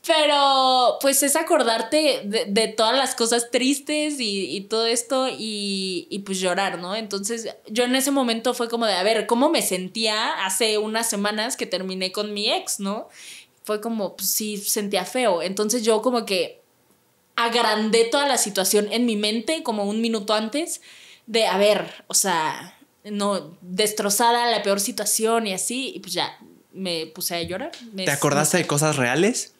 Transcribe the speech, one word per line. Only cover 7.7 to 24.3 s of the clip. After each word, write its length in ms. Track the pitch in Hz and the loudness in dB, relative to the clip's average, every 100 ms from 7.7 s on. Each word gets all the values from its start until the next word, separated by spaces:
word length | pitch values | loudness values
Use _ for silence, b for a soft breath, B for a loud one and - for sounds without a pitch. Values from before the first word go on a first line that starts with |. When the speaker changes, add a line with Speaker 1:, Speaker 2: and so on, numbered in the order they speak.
| 220 | 0
Speaker 1:
en 100 | 247 | 2
ese 160 | 262 269 | 2 2
momento 420 | 277 247 226 254 | 2 2 0 -2
fue 140 | 240 233 | -2 -2
como 180 | 233 | 0
de, 100 | 226 | 0
"A 80 | 185 | 2
ver, 240 | 196 220 208 | 2 2 2
¿cómo 220 | 233 302 | 4 4
me 120 | 302 | 2
sentía 840 | - 185 185 226 220 214 247 311 | 0 -2 -4 -4 -2 0 -2 -2
hace 320 | 190 - 226 214 | -2 0 2 2
unas 320 | 214 220 226 | 0 -2 -2
semanas 460 | 208 202 214 226 | 0 -2 -2 -4
que 100 | - 233 | -4 -4
terminé 440 | 180 185 185 185 | -4 -4 -4 -4
con 220 | 185 208 | -4 -6
mi 180 | 208 214 | -2 -2
ex, 300 | 359 - - | -2 -4 -6
no?". 260 | 196 180 - B B B B _ | -4 -6 -10 B B B B _
Fue 160 | - 214 | -6 -4
como, 380 | 226 226 185 - | -2 -4 -4 -4
pues, 120 | 190 | -4
sí, 280 | - 214 208 | -2 -4 -6
sentía 480 | 202 226 202 202 | -2 -2 0 -2
feo. 360 | 185 254 240 175 | -2 0 2 2
Entonces, 420 | 175 190 214 247 | -2 -2 0 0
yo 180 | 226 220 | 2 2
como 240 | 240 240 | 2 0
que 340 | 196 190 151 - _ _ _ _ _ _ _ - | 0 -2 -2 -6 _ _ _ _ _ _ _ -2
agrandé 680 | 233 233 220 214 220 226 | 2 2 2 2 2 4
toda 240 | 226 285 285 | 4 4 2
la 100 | 240 | 2
situación 520 | 214 190 185 208 208 | 0 0 2 2 2
en 140 | 233 | 0
mi 100 | 247 | 0
mente 480 | 208 208 226 233 320 | 2 0 0 0 -2
como 220 | 320 214 | -2 -2
un 160 | 202 214 | -2 0
minuto 320 | 233 226 202 | 0 -2 0
antes 480 | 214 220 285 339 - B B B B - | 0 0 -4 -4 -8 B B B B -2
de, 180 | 220 208 | 0 2
"A 100 | 185 | 4
ver, 460 | 208 202 - - - | 4 4 0 -12 -2
o 60 | |
sea, 640 | - 196 170 156 139 175 - _ _ | 0 2 0 0 -4 -14 -20 _ _
no, 500 | 208 202 202 190 151 175 | -8 -2 0 -2 -6 -18
destrozada, 920 | 180 185 208 214 202 196 233 | -8 0 0 0 0 4 4